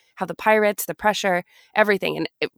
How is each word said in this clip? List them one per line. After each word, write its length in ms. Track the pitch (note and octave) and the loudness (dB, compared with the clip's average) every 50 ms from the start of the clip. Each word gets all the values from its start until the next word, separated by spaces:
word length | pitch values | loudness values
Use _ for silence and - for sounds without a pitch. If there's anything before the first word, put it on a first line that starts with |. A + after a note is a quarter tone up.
| _ _ _ | _ _ _
how 100 | - F#3+ | -10 -8
the 80 | E3+ E3+ | -8 -8
pirates, 500 | - - G#3+ A3 G#3+ G#3+ G#3 G#3 - - | -2 0 2 4 4 4 2 0 -2 -6
the 100 | - E3 | -8 -6
pressure, 480 | - - G#3+ G3+ - - G3 F3+ F3 - _ _ - _ _ - | -2 0 0 0 0 0 0 0 -2 -4 _ _ -20 _ _ 2
everything. 420 | G#3+ G#3+ G#3 G3+ F3+ - E3 D3+ | 2 2 2 2 0 0 -4 -4
And 100 | D#3 E3 - _ - | -4 -6 -6 _ -6
it 100 | D3+ D#3 _ | -6 -6 _